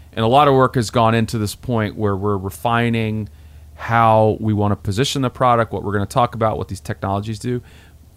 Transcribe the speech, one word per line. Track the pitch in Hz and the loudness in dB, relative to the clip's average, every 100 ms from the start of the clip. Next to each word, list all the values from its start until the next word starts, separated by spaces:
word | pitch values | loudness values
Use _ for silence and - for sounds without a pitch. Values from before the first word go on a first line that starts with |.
| - | -12
And | 110 | -2
a | 113 | 2
lot | 135 147 | 4 6
of | |
work | 135 127 131 | 6 4 0
has | 104 | -2
gone | 123 113 113 | 2 2 2
into | 110 117 | 0 -2
this | 104 - | -4 -6
point | - 117 104 98 | -4 -2 -2 -2
where | 104 98 | -2 -2
we're | 104 101 | -2 -2
refining | 95 - 120 117 120 117 110 107 101 - - - - - | -4 -6 -2 0 0 0 -2 -4 -8 -12 -20 -20 -20 -14
how | - 117 113 110 110 - | 0 4 6 6 4 2
we | 110 | 0
wanna | 104 101 98 | 0 0 -2
position | 104 98 139 143 | -4 -2 -2 -2
the | 123 | -4
product, | - 127 117 110 | 0 2 2 0
what | 98 | -4
we're | 101 | -4
gonna | 101 101 | -4 -2
talk | 139 120 110 | 0 -2 0
about, | 110 - | -2 -2
what | 101 | -8
these | 98 | -10
technologies | - 107 98 101 107 107 | -10 -8 -4 -4 -4 -8
do, | 120 123 - - - - - | -6 -6 -8 -20 -20 -20 -16